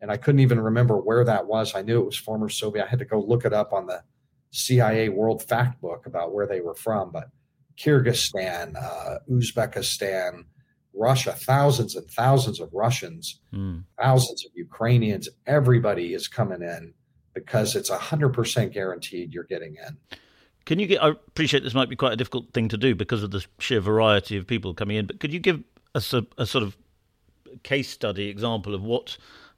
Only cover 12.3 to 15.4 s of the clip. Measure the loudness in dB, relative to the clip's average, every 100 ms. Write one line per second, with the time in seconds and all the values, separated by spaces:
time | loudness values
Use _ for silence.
12.3 | 6 4 -4 -8 0 0 0 -4 -12 -14
13.3 | -14 _ -8 -6 -8 -12 -2 4 4 2
14.3 | -4 -14 -16 -16 -4 2 4 2 -2 -8
15.3 | -12